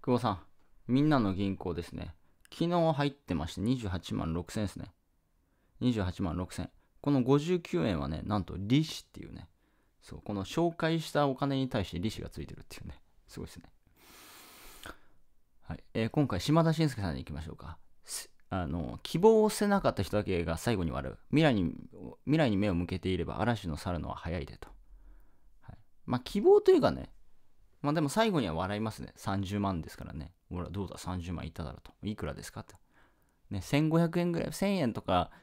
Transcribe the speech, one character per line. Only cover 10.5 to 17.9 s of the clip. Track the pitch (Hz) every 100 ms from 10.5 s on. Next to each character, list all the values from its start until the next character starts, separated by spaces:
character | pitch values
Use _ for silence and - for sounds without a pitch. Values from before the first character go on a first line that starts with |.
| - 170 165
介 | 160 165
し | 156
た | 151 143
お | 131
金 | 139 135
に | 131
対 | 120 92
し |
て | 90
利 | 107
子 | -
が | -
つ | -
い | 73
て | -
る |
っ | -
て | -
い |
う | -
ね。 | - - - _
す | -
ご | -
い |
で |
す | -
ね。 | - _ _ _ - - - - - - - - - - - - - - _ _
は | - -
い。 | -
え | - 113
ー、 |
今 | - 139
回、 | 101
島 | - 160
田 | 165
紳 | 160 156
介 | 113
さ | 98
ん |
に | 67
行 | -
き |
ま | 71
し | 76
ょ |
う | -
か。 | - 82 -